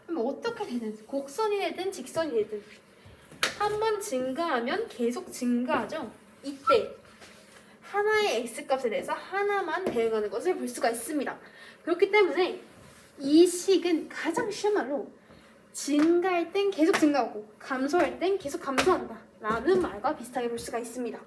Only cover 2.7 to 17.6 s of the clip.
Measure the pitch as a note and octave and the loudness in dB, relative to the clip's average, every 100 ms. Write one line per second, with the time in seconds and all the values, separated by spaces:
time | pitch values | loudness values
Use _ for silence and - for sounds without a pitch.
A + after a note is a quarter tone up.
2.7 | - - - - - - - - - G#4 | -20 -20 -20 -20 -20 -20 -4 -4 -2 -2
3.7 | G#4+ A4 G#4 - B3+ B3+ C4 E4+ B3+ A#3+ | 0 0 -2 -2 -2 -2 -2 -2 -2 -2
4.7 | F#4+ A4+ - A#3+ D4 - - B3 A#3+ B3 | -4 -4 -2 -2 -2 -8 -4 0 0 0
5.7 | C#4+ G3+ D#4 A3+ - - - - - E5+ | -2 -2 -6 -8 -14 -20 -14 -12 -4 4
6.7 | C5+ - - - - - - - - - | 4 2 -12 -20 -20 -20 -20 -20 -20 -20
7.7 | - - G4+ G#4 G#4+ G#4 A#3 A#3+ - D4 | -20 -4 0 2 2 2 0 -4 -10 -2
8.7 | C4 A#3+ F#3+ - D#4 - F#4+ G4+ G4+ F4 | 0 0 -2 -4 -6 -4 -2 0 0 0
9.7 | E4 F#4+ A#3 A3+ A3 G#3+ G3+ D#4 D4+ B3 | -2 -2 0 0 0 -2 -2 -2 -2 -4
10.7 | - A#3+ A#3+ - D4+ A#3+ - - - - | -2 -2 -2 -4 -4 -4 -8 -16 -20 -20
11.7 | - - E4+ G4 G#4 F#4 E4 E4+ - - | -12 -4 2 4 6 4 4 0 -2 -12
12.7 | - - - - - C#4 D#4 F4+ F4 - | -20 -20 -20 -20 -8 6 8 8 6 4
13.7 | F#4 F4 D#4 B3 - D4 G4+ A4 - G#4 | 4 4 0 -2 -6 -4 -2 -4 -2 0
14.7 | G4+ A#3+ C#4 - - - - - - - | 0 0 -4 -6 -14 -20 -20 -20 -20 -16
15.7 | - - D4 D#4+ F4 F#4 F4 E4 G4 G4+ | -10 0 4 6 4 4 0 0 0 0
16.7 | E4+ D#4+ - D4+ C#4+ A3 G#3 - - | 4 4 6 4 4 0 -6 -14 -18